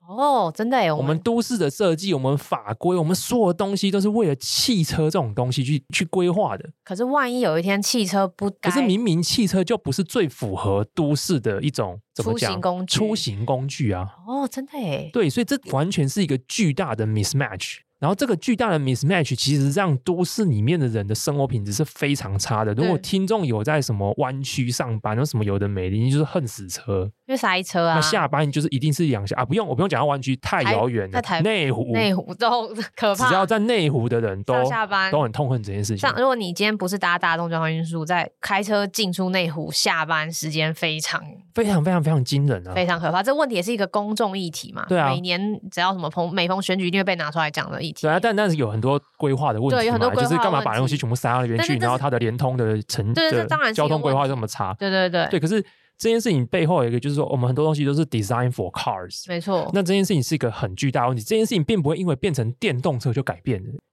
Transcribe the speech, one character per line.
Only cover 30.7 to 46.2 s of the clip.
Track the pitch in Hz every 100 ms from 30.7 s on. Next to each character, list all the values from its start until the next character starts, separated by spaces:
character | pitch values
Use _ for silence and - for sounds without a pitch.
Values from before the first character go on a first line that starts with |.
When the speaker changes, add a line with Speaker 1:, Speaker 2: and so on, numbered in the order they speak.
| 208 117
Speaker 2:
远 | 117 95
了。 | 113
Speaker 1:
台-， |
在 |
台-， | - 170
Speaker 2:
内 | 175 220 143
湖。 | 120 123
Speaker 1:
内 | 220 214
湖， | 190 -
这 | 180 233
种 | 240 220 214 226 -
可 | 220
怕。 | 196 254
Speaker 2:
只 |
要 | 190 196
在 | 220
内 | 214 233 156
湖 | 139 117
的 | 117
人 | 113 98
都， | 101
Speaker 1:
上 | 127 127
下 | 226
班。 | 214 196 190
Speaker 2:
都 | 147
很 | 131
痛 | 110 143
恨 | 127
这 | 104
件 | 98
事 | 101 107
情。 |
Speaker 1:
像 | 262 -
如 | 254
果 |
你 | 254 190
今 | 175
天 | 208 214
不 | 185
是 | 196
搭 | 180 175
大 | 180 165
众 | 170
交 | 165
通 | 160
运 | 160 165
输， | 165
在 | 156 175 160 _
开 | - 196
车 | 202 208
进 | 202 226 208
出 | 175 185
内 | 185 170
湖， | 156 156
下 | - 214 170
班 | 156 160 156
时 | 165 156
间 | 156 156
非 | 160 170 156
常 | 151 160 151 - -
Speaker 2:
非 | -
常、 | 220 190
非 | 151
常、 | 180
非 | 151
常 | 156
惊 | 123 139 143
人 | 107 90
啊。 |
Speaker 1:
非 | 92
常 | 180 170
可 | 160
怕。 | 175
这 | 202
问 | 277 294
题 |
也 | 233
是 | 180
一 | 240
个 | -
公 | 208 208 214
众 | 220 190
议 | 180
题 | 151 -
嘛。 | - -
Speaker 2:
对 | 180
啊。 | 143
Speaker 1:
每 | 135
年 | 180 175 208 214 -
只 | -
要 | 180
什 | 190
么 | 156
逢-， | 160